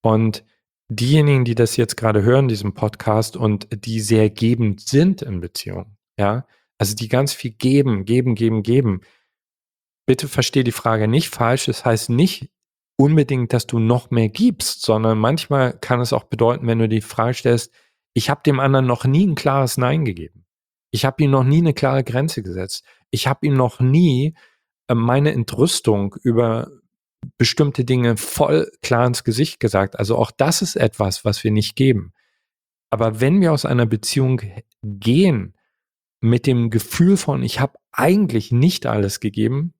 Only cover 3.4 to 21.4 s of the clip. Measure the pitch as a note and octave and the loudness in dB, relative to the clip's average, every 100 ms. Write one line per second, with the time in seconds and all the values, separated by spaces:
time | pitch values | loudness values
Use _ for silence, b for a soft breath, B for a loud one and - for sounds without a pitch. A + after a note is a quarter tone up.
3.4 | A2 G2+ - G#2 A2+ A2+ G#2 A2+ G#2+ G#2+ | -2 -2 -6 -12 -6 -6 2 2 2 2
4.4 | A#2 A#2+ A2 G2+ - C#3 F3 F#3+ - F#2 | -2 0 -2 -4 0 2 2 0 -6 -8
5.4 | F2 - - F#2 F#2 G#2 _ - G2+ A#2 | -8 -10 -10 -12 -14 _ _ -2 -2 -2
6.4 | - _ _ _ G2+ G#2+ A2 B2 C#3+ - | -8 _ _ _ -6 -4 -2 0 0 -4
7.4 | B2 G#2+ B2+ C#3 C3+ G#2 F#2+ A#2+ B2+ G#2+ | -12 -4 2 2 2 -2 0 0 0 0
8.4 | A2+ A2 G#2 B2 B2 F#2 b b b _ | 0 0 0 0 2 -2 b b b _
9.4 | _ _ _ _ _ _ - C3 C#3+ - | _ _ _ _ _ _ -2 0 0 -2
10.4 | A#2+ C#3+ B2 - A#2+ A2 G#2+ C3 - - | 0 0 0 -2 -2 0 2 0 -2 -4
11.4 | A#2 C3+ - A#2+ B2+ A2+ - A#2+ F3+ - | -2 0 -2 -4 0 -2 0 0 0 -2
12.4 | - _ _ _ _ - C#3 D#3 C#3 C3 | -14 _ _ _ _ 0 4 4 2 -2
13.4 | A#2 A#2+ - A#2+ A2+ A#2+ - A#2 A2 G#2+ | 0 -2 -2 -2 2 0 0 0 0 2
14.4 | A#3+ F3+ - - - A2 A2+ A2 A2 D#3 | 0 0 -8 -6 0 2 2 2 2 0
15.4 | - C#3 B2+ - - B2 B2 - - A2 | -2 0 0 -4 -4 -2 0 -4 -4 0
16.4 | A#2 A#2+ A#2+ A2+ A2+ A2 - - A#2 B2 | 0 0 -2 0 0 0 -4 -4 -2 -2
17.4 | B2 A#2+ - _ _ _ _ - - C#3+ | 0 0 -2 _ _ _ _ -4 -2 -2
18.4 | - C3+ C3+ C3+ B2+ A#2+ C3 C#3+ G3 D3+ | 0 2 2 2 2 0 2 2 2 0
19.4 | D3 C3+ C3 - B2 D#3 C#3 E2+ D#2 _ | 0 0 0 0 0 0 -2 -6 -12 _
20.4 | _ _ _ _ _ A2 C3 - D3 C3+ | _ _ _ _ _ -2 -2 0 2 4